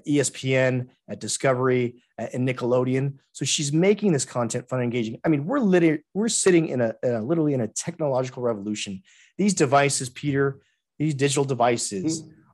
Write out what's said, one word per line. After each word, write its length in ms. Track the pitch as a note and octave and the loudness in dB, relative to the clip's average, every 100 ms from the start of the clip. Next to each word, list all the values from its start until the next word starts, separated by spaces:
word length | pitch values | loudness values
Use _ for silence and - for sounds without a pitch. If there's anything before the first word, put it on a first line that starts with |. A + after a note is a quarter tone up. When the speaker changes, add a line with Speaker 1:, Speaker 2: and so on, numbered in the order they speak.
| - | -2
Speaker 1:
E 140 | D3 | 0
S 100 | - | 0
P 240 | - C3 | -2 -2
N, 360 | C3 C3 B2+ B2 _ - | 2 2 0 -4 _ -16
at 100 | G2+ | -10
Discovery, 760 | G#2+ - C#3 B2+ B2+ B2+ A#2+ A#2+ _ - | -8 -2 0 2 2 2 0 -6 _ -10
at, 160 | A2 | -8
and 140 | B2+ B2+ | -4 -2
Nickelodeon. 680 | B2+ B2 B2+ B2+ C3 C#3 C#3 _ | -2 0 0 0 0 -2 -6 _
So 120 | - | -8
she's 280 | C#3+ - C#3+ | -4 -2 0
making 400 | D#3 F#3 G#3 G#3 | 2 2 2 2
this 120 | C#3+ | 0
content 440 | - B2 A#2 B2 - | -2 -4 -4 -4 -4
fun 100 | B2+ | -4
and 60 | |
engaging. 360 | B2 B2 A2 A#2 | -2 -2 -4 -2
I 40 | E3+ | 0
mean, 160 | D3 | 0
we're 140 | D3+ C#4+ | 0 0
literally, 460 | G#3 F3+ E3 D3+ - | 2 4 4 2 -4
we're 140 | F#3 A3 | -4 -2
sitting 400 | - G3 F3 D#3+ | 0 4 4 4
in 120 | C3 | 0
a, 140 | A2+ - | -2 -2
uh, 140 | C3 A#2 | -2 -2
literally 340 | A#2 E3+ D3+ | 0 0 0
in 60 | C3 | 0
a 40 | A2 | -2
technological 760 | - - - D3+ C3 B2+ B2+ | -6 -8 -4 -2 -2 -2 -4
revolution. 580 | A#2+ G#2+ G2+ G#2 - F#2+ - _ _ - | -4 -2 -4 -6 -6 -10 -14 _ _ -2
These 160 | G3+ | 0
devices, 560 | F3+ D3 C#3 C#3+ - C3 | 2 4 4 4 0 -6
Peter, 500 | - D3 C#3 C#3 C#3 _ _ _ - | -6 -2 0 0 -2 _ _ _ -4
these 160 | D3+ | -2
digital 300 | C#3 C#3 C#3 | 0 0 2
devices 800 | C3+ B2 A#2+ A2+ - G2 A#2+ D#3+ | 0 2 2 2 -2 -4 -4 -4
Speaker 2:
Mm-hmm. 80 | - - _ | -8 -20 _